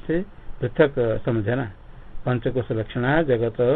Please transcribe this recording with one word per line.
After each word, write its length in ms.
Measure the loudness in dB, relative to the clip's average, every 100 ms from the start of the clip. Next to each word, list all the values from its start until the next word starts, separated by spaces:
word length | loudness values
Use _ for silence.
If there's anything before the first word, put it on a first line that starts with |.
| -2
से 140 | -2 -2 -10 -10 -6
पृथक 600 | -2 4 4 4 0 0
समझना। 460 | 0 0 0 0 -2 -8 -16 -16 -10 -4 0
पंचकोश 460 | 0 0 -2 -2
लक्षणा 480 | -2 -2 -2 2 2
जगत 380 | 4 2 2 2 4